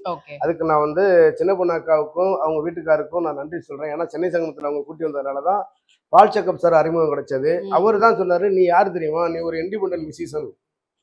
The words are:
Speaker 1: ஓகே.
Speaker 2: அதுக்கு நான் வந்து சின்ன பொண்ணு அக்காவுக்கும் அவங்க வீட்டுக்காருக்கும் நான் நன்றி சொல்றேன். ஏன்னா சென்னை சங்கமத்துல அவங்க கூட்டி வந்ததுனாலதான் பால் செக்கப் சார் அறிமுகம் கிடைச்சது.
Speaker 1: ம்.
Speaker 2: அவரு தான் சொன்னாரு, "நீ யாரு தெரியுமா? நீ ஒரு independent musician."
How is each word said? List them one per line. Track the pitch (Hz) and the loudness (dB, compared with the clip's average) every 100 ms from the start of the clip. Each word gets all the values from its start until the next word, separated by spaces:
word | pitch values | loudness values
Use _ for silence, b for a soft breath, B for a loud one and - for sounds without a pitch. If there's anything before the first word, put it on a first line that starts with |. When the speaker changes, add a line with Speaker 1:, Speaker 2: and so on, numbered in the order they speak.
Speaker 1:
ஓகே. | 190 170 - 143 | -6 -10 -12 -6
Speaker 2:
அதுக்கு | 147 160 160 | -4 -2 0
நான் | 151 | 2
வந்து | 151 156 196 175 160 | 2 2 4 6 6
சின்ன | 151 175 | 4 0
பொண்ணு | 185 175 | 0 0
அக்காவுக்கும் | 165 151 156 151 170 190 165 | -2 0 0 0 -2 -2 0
அவங்க | 156 160 165 | -2 -2 -4
வீட்டுக்காருக்கும் | 165 160 151 151 175 | -4 0 0 0 -4
நான் | 165 | -4
நன்றி | 139 151 170 | -6 -10 -12
சொல்றேன். | - 139 151 151 | -12 -10 -8 -6
ஏன்னா | 165 | -6
சென்னை | 151 175 | -4 -2
சங்கமத்துல | 170 160 147 | -2 -4 -6
அவங்க | 147 147 143 | -6 -6 -8
கூட்டி | 160 | -8
வந்ததுனாலதான் | 160 143 139 139 160 208 - _ _ _ _ | -6 -4 -6 -4 -2 -2 -4 _ _ _ _
பால் | 170 214 | 6 6
செக்கப் | 214 180 165 | 4 -2 0
சார் | 170 | 4
அறிமுகம் | 160 156 165 156 143 | 4 2 0 0 -2
கிடைச்சது. | 139 135 147 - | -4 -2 0 -2
Speaker 1:
ம். | - | -2
Speaker 2:
அவரு | 151 208 208 | 0 2 4
தான் | 226 190 | 4 2
சொன்னாரு, | 180 175 196 | 0 0 2
"நீ | 190 | 2
யாரு | 180 170 196 | 4 4 2
தெரியுமா? | 170 156 160 170 | -2 -4 -2 -2
நீ | 165 | -4
ஒரு | 165 165 | -6 -6
independent | 180 208 190 170 156 | -6 -4 -4 -4 -8
musician." | 156 165 151 123 - _ _ _ _ | -10 -10 -8 -10 -14 _ _ _ _